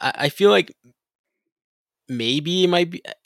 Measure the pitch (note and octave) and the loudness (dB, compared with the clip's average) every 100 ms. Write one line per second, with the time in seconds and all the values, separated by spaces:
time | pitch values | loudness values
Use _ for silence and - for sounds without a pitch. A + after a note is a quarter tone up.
0 | - - C#3+ - G3+ G#3 - - B2 _ | -6 -4 -4 2 4 4 0 -8 _ _
1 | _ _ _ _ _ _ _ _ _ _ | _ _ _ _ _ _ _ _ _ _
2 | - B2 A#2 C#3 D3+ F#3 F3+ F3 E3+ F3 | -12 -6 -2 -2 -2 0 2 2 0 -6
3 | - - | -16 -20